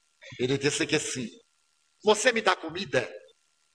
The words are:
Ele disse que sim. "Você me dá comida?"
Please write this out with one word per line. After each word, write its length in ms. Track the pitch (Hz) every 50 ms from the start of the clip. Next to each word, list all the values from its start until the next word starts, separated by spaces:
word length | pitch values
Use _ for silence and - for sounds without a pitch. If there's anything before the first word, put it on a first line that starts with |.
| _ _ _ _ - - - -
Ele 180 | 120 127 139
disse 300 | 139 - 147 - - 160
que 140 | 143 151 151
sim. 280 | - - - 139 123 107 - - _ _ _ _ _ _ _ _ _ _ _ _ -
"Você 260 | 202 214 208 - 254
me 100 | 233 226
dá 140 | 214 190 185
comida?" 580 | - - 160 151 180 196 156 139 131 113 - - - - - _ _ _ _ _ _ _ _ _